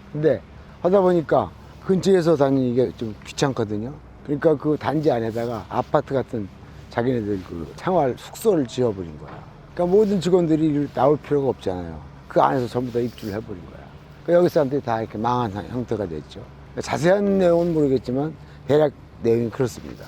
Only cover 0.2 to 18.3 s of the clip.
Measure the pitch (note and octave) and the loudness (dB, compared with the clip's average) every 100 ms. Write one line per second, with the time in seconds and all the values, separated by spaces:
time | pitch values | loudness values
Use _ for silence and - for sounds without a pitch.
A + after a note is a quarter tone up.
0.2 | D#3+ A2 - - - - F3 G3 F#3 F3 | 2 0 -4 -20 -20 -4 2 4 4 2
1.2 | D3 C#3+ F#2+ - - - - F#3 F#3+ F#3+ | 2 2 0 -6 -20 -8 0 2 4 4
2.2 | E3 D3+ C#3 C3+ B2+ A#2+ A2+ - A2+ G2+ | 4 4 4 4 2 2 0 -2 -10 -10
3.2 | - - C#3+ A#2+ G#2+ G#2 A#2+ D3 - - | -12 -4 -2 -2 -4 -4 -8 -12 -18 -16
4.2 | - D3 D#3+ D3 D3+ D3 G#2+ D3 D3+ B2 | -8 0 2 2 0 -2 -2 0 0 0
5.2 | A2+ A2+ A#2 A2+ F#2+ G#2+ - D#3 B2+ C3+ | -2 -4 -4 -6 -6 -6 -2 -2 0 -4
6.2 | A2+ A#2 F#2+ - - - - - A#2+ B2 | -4 -6 -8 -14 -20 -20 -8 -4 -2 -2
7.2 | G2+ G2 F2+ E2+ D#2 - F3 F#3 C3 - | -2 -4 -6 -10 -12 -8 -2 2 0 -2
8.2 | - - A3+ F3 B2 - B2 G2 E2+ D2+ | -10 -4 0 2 0 -2 -2 -2 -10 -14
9.2 | D2+ - - - - - F3+ G3 G#3+ G3+ | -16 -16 -18 -20 -12 -4 2 4 4 2
10.2 | F3 F3+ E3+ D#3 D#3+ D3 C#3+ - C3+ D3+ | 2 2 4 2 2 0 -2 2 2 2
11.2 | - C#3+ C3+ G2+ F#2+ F2+ E2+ D#2 C#2+ - | 0 0 0 -2 -4 -6 -6 -12 -16 -20
12.2 | - E3 C#3 C#3 A#2+ B2 B2+ A#2 A#2+ - | -4 2 2 2 -2 -4 -4 -2 -4 -6
13.2 | A2 G2+ A2+ F#2 - - C#2 - - - | -8 -8 -8 -12 -14 -18 -20 -20 -20 -10
14.2 | - F3 F3 E3+ C3+ C#3 B2 A2+ A2 G#2+ | 2 4 4 4 2 0 -2 -2 -4 -4
15.2 | A#2 B2 A#2 G2+ E2 A#2+ A2+ G#2+ F#2+ D2+ | 0 0 0 -4 -6 -6 -4 -4 -4 -8
16.2 | - G2+ A2+ - - B2 - B2+ E3 G3+ | -12 -16 -18 -20 -12 -10 -6 0 2 2
17.2 | G3+ G3 F3 E3+ F3 D#3+ C#3+ C3 - B2+ | 2 2 4 4 2 2 2 0 -2 -4
18.2 | D#3 | -4